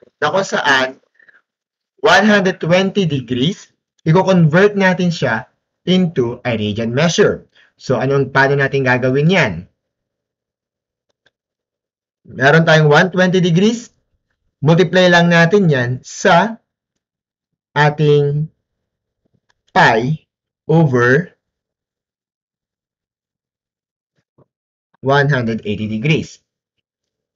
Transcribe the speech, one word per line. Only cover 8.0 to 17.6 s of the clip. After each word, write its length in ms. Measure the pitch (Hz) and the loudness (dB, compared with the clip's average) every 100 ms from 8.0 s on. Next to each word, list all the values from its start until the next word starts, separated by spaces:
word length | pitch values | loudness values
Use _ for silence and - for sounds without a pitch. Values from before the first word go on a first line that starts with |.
anong, 320 | 131 139 131 | 0 -2 -2
paano 240 | 135 135 143 | 0 0 0
natin 320 | 135 139 127 | -2 -2 -2
gagawin 400 | 127 127 135 156 | -2 -2 0 0
yan? 240 | 190 123 82 - _ _ _ _ _ _ _ _ _ _ _ _ _ _ _ _ _ _ _ _ _ _ _ _ _ | 0 -2 -6 -14 _ _ _ _ _ _ _ _ _ _ _ _ _ _ _ _ _ _ _ _ _ _ _ _ _
Meron 400 | - 113 135 160 | -18 -2 2 2
tayong 240 | 165 156 151 | 4 4 4
one 200 | 147 185 | 2 2
twenty 320 | 180 185 185 | 0 0 0
degrees, 480 | 175 165 214 233 - _ _ _ _ _ _ _ | 0 2 0 -2 -8 _ _ _ _ _ _ _
multiply 480 | 139 170 185 185 180 | 0 2 2 2 4
lang 160 | 175 170 | 4 4
natin 400 | 170 170 208 180 | 2 2 2 2
yan 220 | 131 120 127 | 0 -2 -8
sa 560 | - - 202 170 208 226 _ _ _ _ _ _ _ _ _ _ | -12 -4 0 2 0 -6 _ _ _ _ _ _ _ _ _ _